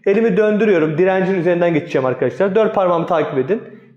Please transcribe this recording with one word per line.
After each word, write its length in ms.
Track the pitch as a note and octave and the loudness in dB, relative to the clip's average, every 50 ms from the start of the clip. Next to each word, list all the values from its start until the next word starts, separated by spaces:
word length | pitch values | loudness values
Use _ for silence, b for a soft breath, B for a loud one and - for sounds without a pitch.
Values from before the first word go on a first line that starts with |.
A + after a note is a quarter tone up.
| B | B
Elimi 320 | G3 G3+ A3+ A3+ A#3 F3+ | 0 0 2 2 0 2
döndürüyorum. 600 | G#3 G#3+ G#3+ G#3+ G3 A3+ G#3+ F#3+ E3 D#3 D#3 D#3 | 2 0 2 2 2 2 2 2 2 2 0 0
Direncin 360 | D3 F#3 F#3+ F#3+ F#3+ F#3 F#3 G3 | 0 0 2 2 0 0 0 0
üzerinden 400 | F#3 D#3+ F3+ F3 E3+ F3 F3 E3 | 0 0 0 0 2 2 0 0
geçeceğim 320 | D3 C#3 - - C#3+ C3 | 0 -2 -2 -2 -2 0
arkadaşlar. 500 | B2+ B2 - C#3 B2 - - - G3+ F#3 | 0 -2 -2 -2 -2 -2 -2 -2 0 2
Dört 200 | A3 G#3+ G#3 A3 | 2 0 0 0
parmağımı 300 | G3+ F#3 F3 F3 E3 E3 | 0 0 0 0 0 0
takip 320 | - F3+ D#3 D3 D3+ D3+ | 0 0 -2 -2 -2 -2
edin. 240 | C3 B2+ C#3+ G#3 A#3 - B B B B B B | -4 -2 -2 -4 -6 -6 B B B B B B